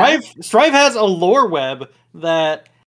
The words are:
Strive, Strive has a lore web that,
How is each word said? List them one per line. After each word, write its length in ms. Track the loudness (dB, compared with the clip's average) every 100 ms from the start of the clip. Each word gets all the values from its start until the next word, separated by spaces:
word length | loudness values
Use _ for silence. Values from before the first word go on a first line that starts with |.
Strive, 400 | 2 0 -4 -18
Strive 280 | -2 2 2
has 220 | 2 2
a 80 | 0
lore 460 | -2 0 2 2 0
web 420 | -2 -6 -8 -14 _ _
that, 540 | -10 -4 -2 -2 -4 _ _ _